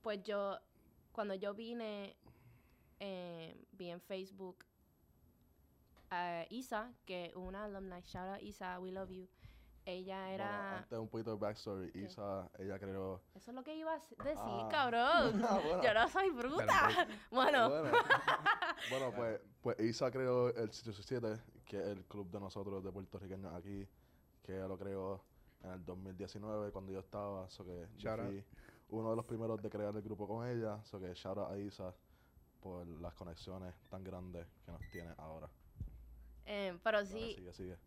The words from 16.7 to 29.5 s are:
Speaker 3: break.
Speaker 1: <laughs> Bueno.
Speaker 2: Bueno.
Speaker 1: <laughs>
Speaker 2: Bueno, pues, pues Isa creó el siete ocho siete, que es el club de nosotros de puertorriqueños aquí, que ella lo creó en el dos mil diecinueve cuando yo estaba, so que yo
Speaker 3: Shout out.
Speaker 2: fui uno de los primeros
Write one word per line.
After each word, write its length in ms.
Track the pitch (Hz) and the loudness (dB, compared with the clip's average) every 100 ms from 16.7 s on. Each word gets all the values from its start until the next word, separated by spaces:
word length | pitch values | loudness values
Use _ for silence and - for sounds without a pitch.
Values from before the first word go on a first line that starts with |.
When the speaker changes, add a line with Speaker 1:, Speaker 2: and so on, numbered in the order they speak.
| 392 294 339 320 | 8 8 6 2
Speaker 3:
break. 40 | 214 | 0
Speaker 1:
<laughs> 100 | - | 0
Bueno. 380 | 240 254 285 226 | 6 8 8 8
Speaker 2:
Bueno. 220 | - - | 6 6
Speaker 1:
<laughs> 1000 | 466 - - - - 320 - 339 - - | 6 8 6 6 4 6 4 2 -2 0
Speaker 2:
Bueno, 220 | 131 131 | 2 2
pues, 280 | 110 117 107 101 - | 2 2 0 -4 -2
pues 180 | 120 113 | 0 4
Isa 280 | 110 117 131 | 4 4 2
creó 400 | 131 127 123 123 117 | 4 4 6 6 4
el 160 | 110 | 0
siete 200 | - 117 | -2 -8
ocho 120 | 101 | -8
siete, 340 | 101 127 113 110 - - - | -2 0 0 -2 -6 -20 -8
que 120 | 101 | -2
es 100 | 98 | -2
el 180 | 101 90 | -4 -8
club 240 | 104 95 | -8 -6
de 80 | 101 | -6
nosotros 420 | 98 104 98 98 | -6 -4 -4 -4
de 80 | 95 | -4
puertorriqueños 640 | 98 95 95 98 95 95 | -6 -8 -10 -8 -8 -6
aquí, 320 | 85 92 101 - - - - - _ | -8 -6 -8 -8 -14 -20 -20 -20 _
que 140 | - 95 | -8 -6
ella 120 | 95 | -4
lo 80 | 92 | -4
creó 440 | 98 98 95 95 - - - _ | -4 -4 -2 -4 -8 -20 -20 _
en 80 | 92 | -12
el 140 | 92 87 | -10 -8
dos 120 | 90 | -8
mil 180 | 95 92 | -8 -8
diecinueve 560 | 95 104 104 107 104 | -8 -6 -4 -2 -2
cuando 200 | 101 95 | -4 -6
yo 60 | 95 | -6
estaba, 480 | 92 107 101 98 92 | -4 -4 -2 -4 -6
so 160 | - 92 | -10 -10
que 220 | 87 85 110 | -8 -10 -6
yo 120 | 107 | -4
Speaker 3:
Shout 100 | 110 | -2
out. 60 | 107 | -2
Speaker 2:
fui 140 | 98 101 - - - _ | -4 -10 -18 -20 -20 _
uno 200 | 110 113 | -2 2
de 60 | 113 | 0
los 80 | 110 | 0
primeros 360 | 113 113 | -2 0